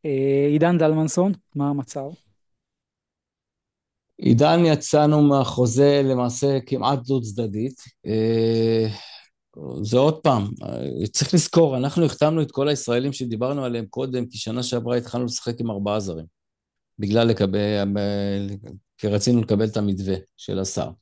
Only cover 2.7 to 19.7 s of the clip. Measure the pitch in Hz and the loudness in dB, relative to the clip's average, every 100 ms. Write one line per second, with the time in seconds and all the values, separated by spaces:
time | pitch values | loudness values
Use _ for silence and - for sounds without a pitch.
2.7 | _ _ _ _ _ _ _ _ _ _ | _ _ _ _ _ _ _ _ _ _
3.7 | _ _ _ _ - 131 117 151 170 165 | _ _ _ _ -2 2 4 4 4 4
4.7 | 151 - 151 147 151 147 139 127 - 123 | 2 2 2 4 4 4 4 0 0 0
5.7 | 117 143 143 135 127 123 117 139 135 123 | 4 4 4 2 0 -2 -2 -2 -2 -4
6.7 | 127 117 135 123 135 113 101 113 104 123 | -2 0 -2 -2 -2 -2 -6 -6 -4 -6
7.7 | - - _ - 110 110 113 113 113 113 | -8 -20 _ 0 2 2 4 4 4 4
8.7 | 113 110 101 - - - _ _ - 71 | 4 2 -2 -14 -20 -20 _ _ -16 -10
9.7 | 64 107 123 143 156 160 120 101 - - | -8 2 4 4 4 2 2 0 -6 -10
10.7 | 60 67 62 104 - 143 175 - 170 160 | -8 -6 -6 -4 -4 2 2 4 4 2
11.7 | 131 135 175 160 - 151 160 143 - 143 | 2 -2 0 0 2 0 2 -2 -2 -2
12.7 | 139 - 120 139 135 123 110 123 143 127 | -2 -2 -2 -2 -6 -6 -4 -4 -4 -4
13.7 | 117 113 - 135 127 123 110 110 120 123 | -6 -8 -8 -6 -6 -8 -10 -8 -6 -4
14.7 | 120 120 123 120 120 120 - - 117 117 | -6 -2 -4 -4 -6 -6 -6 -8 -6 -6
15.7 | 101 101 107 98 80 82 _ _ _ _ | -4 -2 -4 -4 -10 -14 _ _ _ _
16.7 | _ _ - 101 113 117 113 98 104 104 | _ _ -8 -2 2 2 2 0 0 0
17.7 | 104 101 101 101 101 101 98 98 101 101 | 0 -2 -2 -2 -2 -4 -4 -6 -10 -16
18.7 | - _ _ 107 104 113 120 110 104 110 | -20 _ _ -2 0 2 2 2 0 0